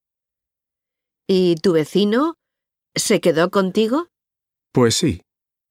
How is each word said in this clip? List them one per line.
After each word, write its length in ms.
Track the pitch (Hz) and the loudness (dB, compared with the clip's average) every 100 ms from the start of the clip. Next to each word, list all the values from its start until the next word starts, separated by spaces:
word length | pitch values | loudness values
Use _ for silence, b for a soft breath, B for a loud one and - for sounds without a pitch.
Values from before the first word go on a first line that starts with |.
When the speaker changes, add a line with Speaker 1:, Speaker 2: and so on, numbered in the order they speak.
| _ _ _ _ _ _ _ _ _ _ _ _ - | _ _ _ _ _ _ _ _ _ _ _ _ -2
Speaker 1:
¿Y 300 | 190 180 165 | 0 2 0
tu 160 | 202 | 0
vecino 600 | 160 151 185 208 226 320 320 _ _ _ _ _ - | 0 0 0 0 0 -2 -6 _ _ _ _ _ -6
se 260 | - 190 | -2 0
quedó 300 | 180 156 180 | 0 0 0
contigo? 560 | 202 185 196 220 277 349 _ _ _ _ _ _ | 0 -2 0 0 -2 -6 _ _ _ _ _ _
Speaker 2:
Pues 240 | - 117 - | 0 2 2
sí. 260 | 156 85 _ _ _ _ _ | -2 -4 _ _ _ _ _